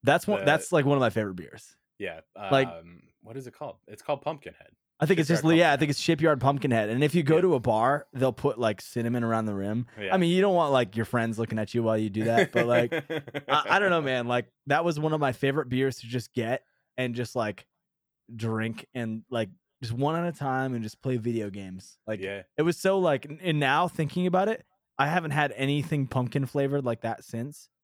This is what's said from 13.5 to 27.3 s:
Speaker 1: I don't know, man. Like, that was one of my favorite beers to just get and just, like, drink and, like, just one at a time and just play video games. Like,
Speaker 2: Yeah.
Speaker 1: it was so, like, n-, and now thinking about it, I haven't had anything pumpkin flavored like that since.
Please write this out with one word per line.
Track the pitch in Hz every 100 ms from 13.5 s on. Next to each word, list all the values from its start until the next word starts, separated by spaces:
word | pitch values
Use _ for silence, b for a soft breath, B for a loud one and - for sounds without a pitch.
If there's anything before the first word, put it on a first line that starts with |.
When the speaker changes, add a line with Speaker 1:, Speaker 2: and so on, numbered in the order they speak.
| 147 -
Speaker 1:
I | 175
don't | 202
know, | 170
man. | 139 127 120
Like, | 123 117 _ -
that | 143 170
was | 151
one | 156
of | 156
my | 139
favorite | 123 139 139 131
beers | 127 135 127
to | 117
just | 123 -
get | - 113 131 _ _ _ -
and | 127 120
just, | 117 123
like, | 107 101 - _ _ _ _ _ _ 117
drink | 113 110 113 113 -
and, | 127 117 110 -
like, | 120 107 90 _ _
just | 120
one | 117 143 165
at | 170
a | -
time | 139 131 131
and | 123
just | 107 -
play | 135 127
video | 113 117 107
games. | 98 95 92 - - -
Like, | 110
Speaker 2:
Yeah. | 95 101 - -
Speaker 1:
it |
was | 160 170
so, | 190 196
like, | 180 139 147
n-, | 156
and | 180 151
now | 139 143 175
thinking | - 151 - 180
about | 180 202
it, | 220 - _ _ -
I | 139
haven't | 175 160
had | 139 143 110
anything | 135 143 156 151 131
pumpkin | 131 123 147 135
flavored | 147 139 143 127
like | 113
that | 113 113
since. | -